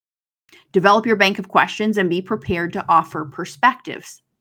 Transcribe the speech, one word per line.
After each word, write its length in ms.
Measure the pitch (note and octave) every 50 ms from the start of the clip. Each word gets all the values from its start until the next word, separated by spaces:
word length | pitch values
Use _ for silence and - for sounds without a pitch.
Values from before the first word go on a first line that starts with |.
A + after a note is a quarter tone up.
| _ _ _ _ _ _ _ _ _ _ _ _ _ _
Develop 340 | - F#3+ F#3 G3+ G3+ A3 A3
your 120 | A#3 A3+
bank 200 | G3+ G3+ F#3+ G3
of 120 | - F#3 -
questions 480 | - F3 C#3+ F#3 - - G#3+ A3 G#3+
and 120 | G3+ F#3+ F3
be 120 | E3+ F3+
prepared 500 | F#3 - C#3+ C#3 - - F#3 E3+ E3+ E3+ F3
to 120 | G3+ -
offer 380 | - E3+ E3 D#3+ - - D#3 D#3
perspectives. 960 | C#3+ - - E3+ - - - - B3 B3 - - - B2 - - - - - _ _ _ _